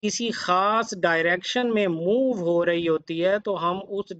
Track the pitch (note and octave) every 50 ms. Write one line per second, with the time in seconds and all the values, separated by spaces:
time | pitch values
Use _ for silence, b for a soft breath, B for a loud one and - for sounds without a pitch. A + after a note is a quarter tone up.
0 | - G#3 G3 - A#3 A3+ A3 - - - F3+ F#3 F#3+ G#3 G#3+ A3+ A3+ A3+ A3+ F#3
1 | E3 E3+ E3 E3 E3 E3+ F3 F3+ F3+ - - B3 B3 A#3+ A3+ G#3+ G#3 F#3 E3+ D#3+
2 | E3 F3+ G#3+ B3 C4+ C4 B3 G3+ F3 E3+ E3+ E3+ E3+ E3+ E3+ E3+ E3+ E3 D#3+ D#3
3 | D#3+ - E3+ E3 E3+ F#3 G3 G#3+ G#3 G#3+ G3 E3+ E3 F3 F3+ G3 G3 F#3+ G3+ G3
4 | G3 - F#3